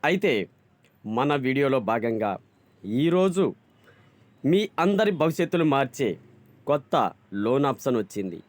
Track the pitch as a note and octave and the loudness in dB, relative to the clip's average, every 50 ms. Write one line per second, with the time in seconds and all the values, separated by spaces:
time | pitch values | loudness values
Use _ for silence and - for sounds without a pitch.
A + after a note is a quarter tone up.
0 | - D3+ F3+ F#3+ - F#3 B2+ G#2 F2 - _ _ _ _ _ _ _ _ _ _ | 0 0 0 0 0 0 0 0 -2 -6 _ _ _ _ _ _ _ _ _ _
1 | - G#2 A2 A#2+ C#3 C#3+ D3 C#3+ B2+ C3 C3 C#3 C#3+ C3+ C3+ C3 G#2 G#2+ A2+ A#2 | -10 -6 -2 0 0 0 0 0 0 0 0 2 2 2 0 0 0 0 -2 0
2 | A#2+ A#2 A2+ G#2+ G#2+ G2+ F#2 - _ _ _ _ _ _ _ _ - G2 A2 C3 | -2 -2 -2 -2 -2 -4 -4 -6 _ _ _ _ _ _ _ _ -10 -6 -2 0
3 | D3+ E3+ E3+ F#3 F#3 G3 E3+ F#3+ F3+ A2 - _ _ _ _ _ _ - - _ | 0 2 2 2 2 2 0 0 -2 -2 -4 _ _ _ _ _ _ -20 -20 _
4 | _ _ _ _ _ _ _ _ - C3+ F3 G3 A3 - _ - E3 G3 G3+ G3 | _ _ _ _ _ _ _ _ 0 2 2 2 0 -2 _ 0 2 2 4 2
5 | A3 G#3 F#3+ C#3+ D#3 E3 D#3 - E3+ D#3+ - E3+ D#3+ D#3 C3+ C3+ C3+ B2+ - - | 2 2 2 2 0 0 0 0 -2 0 0 2 2 2 2 2 0 -2 -2 -2
6 | C3+ G#2 E2 - - - - _ - _ - _ _ - D3 D3 - _ - D3 | -2 -2 -2 -6 -12 -20 -20 _ -20 _ -20 _ _ -2 -2 -2 0 _ 0 0
7 | A2 E2+ - _ _ _ G2 G2+ G#2 A2+ B2+ C#3 C#3+ C#3 C3 - - C3+ B2 A2+ | 0 0 -4 _ _ _ -6 -4 0 0 2 2 2 0 -2 -2 -2 -2 0 0
8 | G2+ - - G#2 F#2+ F#2+ E2+ - - | -2 -4 -8 -8 -6 -6 -8 -12 -16